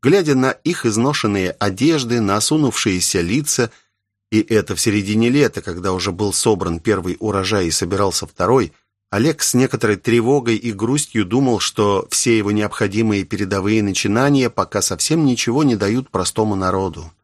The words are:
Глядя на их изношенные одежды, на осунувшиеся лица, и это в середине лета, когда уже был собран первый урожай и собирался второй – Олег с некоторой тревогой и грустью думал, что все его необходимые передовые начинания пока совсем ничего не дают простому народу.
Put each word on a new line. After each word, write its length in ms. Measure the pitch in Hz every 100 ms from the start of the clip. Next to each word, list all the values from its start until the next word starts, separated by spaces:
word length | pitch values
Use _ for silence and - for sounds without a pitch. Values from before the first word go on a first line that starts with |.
Глядя 340 | 135 196 156 131
на 160 | 131
их 340 | - 147 175 120
изношенные 640 | 107 123 143 107 101 92
одежды, 680 | - 104 92 143 160 120 120
на 160 | 101 101
осунувшиеся 840 | - 151 143 - 110 90 - 95
лица, 500 | 85 123 143 - 117 _ _ _ _ _ _
и 120 | 110
это 340 | 104 110 - 92
в 60 |
середине 480 | - 104 98 107 117
лета, 320 | 139 127 -
когда 320 | 92 85 95
уже 180 | 92 95
был 220 | 92 104
собран 480 | 92 117 101 90 85
первый 340 | 95 98 90 87
урожай 460 | 107 98 92 104 85
и 40 |
собирался 560 | 78 87 95 101 - -
второй – 460 | - 92 131 92 _ _ _ _
Олег 300 | 101 135 156
с 100 | -
некоторой 440 | 123 127 110 113 101
тревогой 580 | - 117 117 143 117 110
и 160 | 117
грустью 520 | 98 113 147 - 110
думал, 360 | 92 117 135 107
что 480 | - - 104 98 -
все 260 | - - 113
его 140 | 101
необходимые 760 | 104 104 - 107 101 110 101 90
передовые 580 | 98 98 98 98 110
начинания 680 | 104 92 - 107 135 143 120
пока 320 | - 95 104
совсем 420 | - 92 - 165
ничего 400 | 147 120 - 123
не 120 | 147 110
дают 340 | 98 120 135
простому 460 | 98 90 - 107 98
народу. 560 | 92 95 95 82 80 _